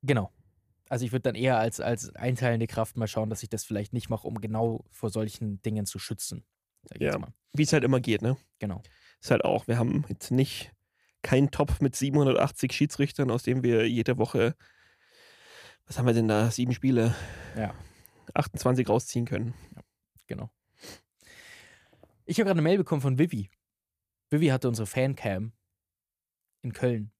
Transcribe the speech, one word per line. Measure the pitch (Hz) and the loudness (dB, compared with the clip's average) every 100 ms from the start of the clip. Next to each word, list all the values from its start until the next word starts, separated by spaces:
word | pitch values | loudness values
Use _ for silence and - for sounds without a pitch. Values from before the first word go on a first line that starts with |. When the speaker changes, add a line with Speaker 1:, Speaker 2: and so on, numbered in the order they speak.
Speaker 1:
genau. | 135 131 95 _ _ _ _ _ _ | 2 0 0 _ _ _ _ _ _
Also | 127 | -4
ich | 120 | -2
würd | 120 - | 0 -2
dann | |
eher | 107 127 123 | 0 2 2
als, | 113 - | 2 -2
als | - 117 - - | -2 -2 -6 -6
einteilende | 123 123 127 117 113 | -4 0 0 0 0
Kraft | - 110 - | -2 -4 -2
mal | 110 | -4
schauen, | - 110 | -2 -2
dass | 110 | -4
ich | 107 | -6
das | 110 - | -8 -4
vielleicht | 104 104 | -6 -4
nicht | 123 - | -6 -4
mache, | 110 - | -6 -4
um | 110 | -8
genau | 107 110 117 113 - | -6 0 0 -2 -10
vor | - 113 | -8 -4
solchen | 107 107 - 110 98 | -2 -4 -4 -6 -4
Dingen | - 107 101 | -4 -4 -4
zu | 98 | -8
schützen. | - 101 - 82 - _ _ _ | -10 -8 -8 -12 -16 _ _ _
Sag | - - | -20 -4
ich | |
Speaker 2:
Ja, | 71 | -2
Speaker 1:
jetzt | - | -2
mal. | - - _ | -6 -16 _
Speaker 2:
wie's | 139 151 | 0 4
halt | 160 | 4
immer | 123 131 | 4 2
geht, | 123 104 | 2 0
ne? | 113 131 _ _ | 2 -2 _ _
Speaker 1:
Genau. | 104 95 - _ _ _ | -8 -8 -12 _ _ _
Speaker 2:
Ist | - | 0
halt | - | 2
auch, | - - - | 4 0 0
wir | 117 | 0
haben | 117 147 147 | 2 0 -2
jetzt | - - | -8 -2
nicht, | 123 135 - - _ _ _ _ _ | 2 2 -2 -14 _ _ _ _ _
keinen | - 131 143 | 2 4 4
Topf | - 147 - | 2 0 2
mit | 139 - | 0 0
siebenhundertachtzig | 139 143 139 127 139 - 135 | 0 4 4 4 2 0 -4
Schiedsrichtern, | - 147 - 139 - 135 | 0 -2 0 -4 0 0
aus | 117 | 0
dem | - 127 | 0 0
wir | 123 117 113 | 2 4 4
jede | 120 113 127 | 2 0 0
Woche, | 107 - 113 - - _ _ _ _ _ - - - - - - _ | 0 2 0 0 -14 _ _ _ _ _ -20 -20 -20 -20 -20 -20 _
was | - | -2
haben | 123 | 2
wir | |
denn | 117 113 | 4 4
da, | 104 117 | 4 2
sieben | 113 123 | 0 -2
Spiele? | 127 135 123 113 117 - - - - | 0 2 4 4 0 -6 -14 -14 -8
Speaker 1:
Ja. | 104 - - _ - _ - - | -8 -8 -18 _ -20 _ -6 -2
Speaker 2:
achtundzwanzig | 147 - 131 127 120 | -2 0 0 2 2
rausziehen | 110 - 127 120 | 0 0 -4 -2
können. | 98 117 - - - | -4 -6 -8 -16 -20
Speaker 1:
Ja, | - _ _ _ _ | -20 _ _ _ _
genau. | - 117 _ _ _ - - _ _ _ - - - - - _ _ - _ - | -12 -12 _ _ _ -20 -20 _ _ _ -20 -20 -20 -20 -20 _ _ -20 _ -6
Ich | 175 | 0
hab | 202 | 2
grad | |
eine | 180 | 4
Mail | 156 196 | 4 4
bekommen | 185 156 | 2 0
von | 135 131 | 0 2
Vivi. | 170 117 98 _ _ _ _ _ _ _ _ | 2 0 -8 _ _ _ _ _ _ _ _
Vivi | 151 160 | 2 4
hatte | 131 127 | 4 0
unsere | 113 107 | -2 -2
Fancam | - 131 - 117 95 110 - _ _ _ _ _ _ _ _ _ _ | 0 0 0 -4 -4 -6 -12 _ _ _ _ _ _ _ _ _ _
in | 131 | -12
Köln | 113 123 117 107 _ | -2 -2 -2 -6 _